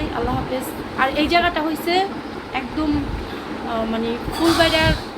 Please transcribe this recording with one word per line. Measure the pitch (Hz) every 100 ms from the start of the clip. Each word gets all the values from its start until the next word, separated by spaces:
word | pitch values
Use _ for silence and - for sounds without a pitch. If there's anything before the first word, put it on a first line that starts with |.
| 302 240
আল্লাহ | 240
হাফেজ। | 262 - 254 - - - -
আর | 262 294
এই | 302
জায়গাটা | 349 339 330
হইছে | 311 302 339 370 392 - - - -
একদম, | 254 247 311 311
আহ, | 294 254 - - - - - 240 226 226
মানে | 226 233 240 - -
ফুলবাড়িয়ার | 330 320 330 320 320 311 -